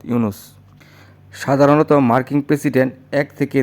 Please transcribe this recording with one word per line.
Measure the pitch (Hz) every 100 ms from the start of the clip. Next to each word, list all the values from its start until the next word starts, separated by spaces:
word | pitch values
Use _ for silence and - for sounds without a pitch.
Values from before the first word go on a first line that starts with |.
ইউনূস। | - 120 110 101 - - - - - - - - -
সাধারণত | - - 135 143 147 156 147 127
মার্কিন | 123 123 143
প্রেসিডেন্ট | 143 147 147 127 127 - -
এক | 139 147 -
থেকে | 143 139